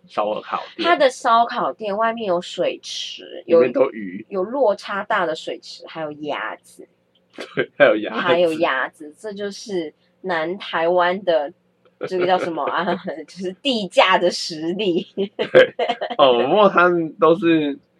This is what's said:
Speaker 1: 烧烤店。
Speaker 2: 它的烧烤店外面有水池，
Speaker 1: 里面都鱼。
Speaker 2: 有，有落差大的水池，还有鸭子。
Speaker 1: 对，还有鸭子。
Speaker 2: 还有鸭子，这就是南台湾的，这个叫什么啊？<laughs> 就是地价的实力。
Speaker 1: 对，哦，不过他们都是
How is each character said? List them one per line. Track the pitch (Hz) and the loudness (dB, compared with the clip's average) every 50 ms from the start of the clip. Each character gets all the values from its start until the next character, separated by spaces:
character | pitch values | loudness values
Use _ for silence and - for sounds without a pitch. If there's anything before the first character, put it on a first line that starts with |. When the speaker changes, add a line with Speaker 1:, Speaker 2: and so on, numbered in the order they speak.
| _ | _
Speaker 1:
烧 | - - - 104 107 107 - | -8 -4 -4 -2 -2 -4 -6
烤 | - - - - - - - | -6 -6 -8 -8 -8 -8 -8
店。 | - - 339 | -4 0 0
Speaker 2:
它 | 349 | 2
的 | 277 294 254 | 4 2 0
烧 | 247 - - 247 226 233 233 | 0 0 0 2 4 4 4
烤 | 233 240 233 175 139 | 2 -2 -4 -4 -4
店 | 131 - 220 208 196 | -6 -6 -6 -6 -2
外 | 214 226 226 | -2 -2 -2
面 | 226 233 226 | -2 -4 -2
有 | 196 170 175 | -2 -2 -2
水 | 175 - - 185 165 135 - - | -4 -6 -4 -2 -2 -2 -2 -6
池， | - - - - - - - - - - - - - | -12 -12 -12 -10 -10 -12 -14 -16 -16 -16 -16 -10 0
Speaker 1:
里 | - - | 4 6
面 | - 127 123 | 6 6 4
都 | 123 139 131 - | 4 2 0 0
鱼。 | - 110 104 92 90 104 - - | 0 -8 -10 -10 -10 -12 -12 -8
Speaker 2:
有， | 202 190 | -6 -6
有 | 185 220 | -4 -4
落 | 247 285 254 208 196 | -2 0 0 0 0
差 | - - - 202 196 208 | -2 -6 -8 -8 -6 -4
大 | - 220 202 180 | -2 -2 0 0
的 | 165 - | -2 -4
水 | - - - - - | -6 -8 -10 -10 -10
池， | - - - - - | -12 -18 -20 -18 -18
还 | - - 165 | -14 -12 -10
有 | 156 151 | -10 -10
鸭 | 151 147 151 147 127 98 107 107 92 | -10 -10 -8 -6 -6 -6 -6 -8 -10
子。 | - _ - - - - _ _ _ _ _ _ _ _ _ - | -12 _ -20 -20 -20 -20 _ _ _ _ _ _ _ _ _ -16
Speaker 1:
对， | - - - - - - - _ - | -16 -14 -10 -6 -6 -6 -4 _ 4
还 | 143 | 6
有 | 120 107 | 6 6
鸭 | 107 104 - - | 2 -2 -4 -6
子。 | - | -4
Speaker 2:
还 | - 175 170 175 | 0 2 2 4
有 | 180 165 160 | 4 2 2
鸭 | 156 170 156 131 131 131 147 | 0 0 0 0 -2 -4 -6
子， | _ - 156 147 151 | _ -14 -20 -20 -18
这 | _ - 214 | _ -12 -12
就 | 196 196 208 202 | -10 -8 -8 -10
是 | 196 - - 233 196 175 160 151 _ _ _ _ _ _ | -10 -12 -12 -8 -6 -6 -6 -8 _ _ _ _ _ _
南 | - 185 175 160 156 170 185 202 | -6 -4 -4 -2 -2 -4 -6 -8
台 | - - - 170 165 170 | -10 -6 -4 0 2 2
湾 | 180 180 175 180 180 202 196 | 4 4 4 2 0 -2 0
的， | 175 165 151 143 151 - _ _ _ _ _ _ _ _ - - | 0 0 0 0 -2 -10 _ _ _ _ _ _ _ _ -10 -8
这 | - 185 180 | -4 -2 0
个 | 180 | 2
叫 | 185 185 185 | 2 2 2
什 | - 180 | 0 -4
么 | 165 151 139 | -4 -4 -4
啊？ | 131 131 156 180 190 180 185 - 180 | -4 -2 -2 -2 -2 -4 -4 -6 -10
<laughs> | 143 156 151 | -10 -10 -12
就 | - - | -16 -14
是 | 175 190 180 190 | -10 -10 -10 -8
地 | _ - 285 247 220 196 180 | _ -4 -2 -2 -2 -2 0
价 | - 269 - 185 185 - | 2 4 4 4 4 2
的 | 180 180 | 2 2
实 | - - - - 170 156 156 165 | 0 -2 -8 -8 -8 -6 -6 -6
力。 | 190 190 220 185 160 185 202 - - | -4 -2 -2 0 0 -2 -2 -4 -6
Speaker 1:
对， | - 196 208 _ - 214 - - - - - - - 233 - - - - - - - | -6 -6 -6 _ -6 -2 4 6 6 6 6 2 -4 -4 -4 -4 -4 -6 -6 2 4
哦， | 143 131 123 120 123 | 4 6 6 4 4
不 | 139 170 | 4 4
过 | 214 208 190 | 6 6 6
他 | 175 175 175 180 | 6 6 4 4
们 | 175 170 165 156 - | 4 0 -2 -4 -2
都 | - 165 156 165 | 2 4 4 4
是 | 170 165 170 165 156 151 143 139 - _ _ _ | 4 4 2 2 2 2 -2 -4 -8 _ _ _